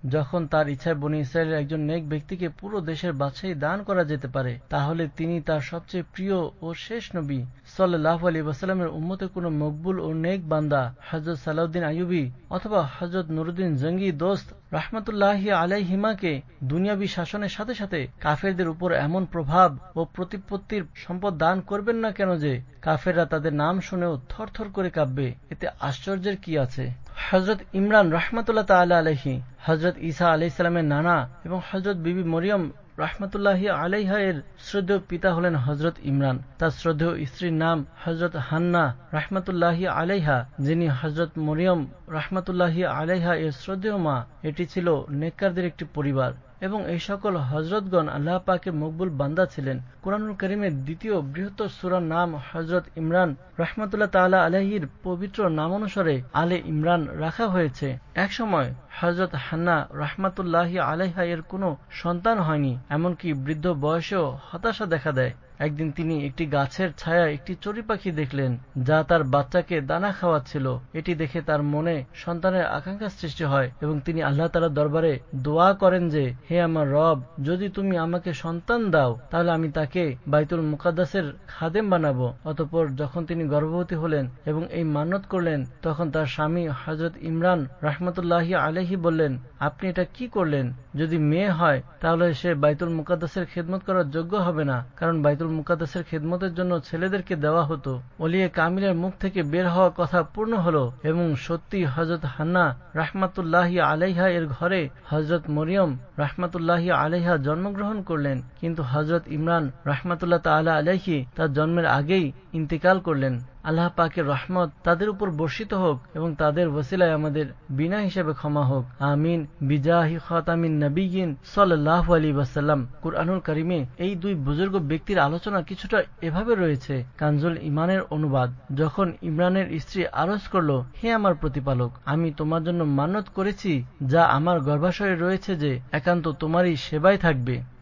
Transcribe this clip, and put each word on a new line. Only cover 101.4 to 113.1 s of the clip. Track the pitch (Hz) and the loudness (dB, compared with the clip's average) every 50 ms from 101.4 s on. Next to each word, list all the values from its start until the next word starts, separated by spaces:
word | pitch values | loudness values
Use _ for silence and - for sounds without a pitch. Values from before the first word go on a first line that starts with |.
| - - 170 160 - - - 196 175 | -2 -4 -6 -6 -4 -4 -2 0 0
হযরত | 143 127 165 170 160 175 165 151 | 0 0 0 0 0 -2 -2 -4
হান্না | 139 123 - 156 165 180 180 175 147 127 - - - - | -6 -4 -2 -2 2 4 4 4 2 0 -4 -12 -8 -4
রাহমাতুল্লাহি | 160 165 156 - 196 190 180 185 - 180 160 160 175 180 175 180 180 | -4 -4 -2 -2 -2 -2 -2 -2 -4 -2 2 4 4 4 4 2 2
আলাইহা | 156 139 151 156 175 190 185 170 185 190 | 4 4 4 2 2 0 2 2 2 2
এর | 175 175 165 151 | 2 2 0 -2
ঘরে | 131 - 165 180 190 185 160 131 - - - - | -4 -2 0 0 2 0 0 -2 -6 -14 -8 -4
হযরত | 147 156 156 151 170 170 156 156 | -2 -2 0 2 0 0 0 -2
মরিয়ম | 147 151 156 156 185 196 190 165 135 127 - - - - | -2 0 0 2 4 4 4 2 2 -4 -8 -12 -4 -4
রাহমাতুল্লাহি | 147 139 - - 180 175 175 175 165 165 175 170 170 180 | -4 -2 -2 -2 -4 -2 -2 -2 0 2 2 2 4 2
আলাইহা | 170 135 139 156 165 180 170 175 175 156 | 2 2 2 2 2 2 2 2 2 2
জন্মগ্রহণ | 135 139 151 165 185 202 202 196 208 202 220 208 | 2 0 0 0 -2 -4 -4 -4 -4 -4 -4 -4
করলেন, | 185 - 170 151 143 143 135 127 123 - - - | -4 -2 -2 -2 0 0 -2 -2 -6 -10 -12 -6
কিন্তু | - 165 165 160 151 | -4 -4 -2 -2 -2
হযরত | 120 131 151 151 151 170 170 165 - | -2 0 0 2 2 0 0 0 -2
ইমরান | 156 147 156 165 170 170 156 135 127 - - | -4 -2 0 2 2 2 0 -2 -6 -6 -4
রাহমাতুল্লাহ | - 143 131 - 180 175 165 180 175 175 165 | -2 -2 -2 0 -4 -2 -2 2 2 2 2
তাআলা | 165 165 151 156 160 165 160 | 4 4 2 4 4 4 2
আলাইহি | 156 151 165 185 190 185 185 165 143 127 - - | 2 2 2 0 0 0 0 -2 -2 -2 -4 -4
তার | - 160 156 135 | -2 -2 0 2
জন্মের | 147 151 160 170 175 165 | 2 2 2 2 2 2
আগেই | 151 120 139 143 151 185 190 175 139 135 - - - - | 2 2 2 2 2 2 2 2 0 -4 -8 -16 -8 -6
ইন্তেকাল | 165 156 147 165 160 - 180 190 190 | -6 -4 -2 -4 2 4 4 4 4
করলেন। | 185 175 | 2 -2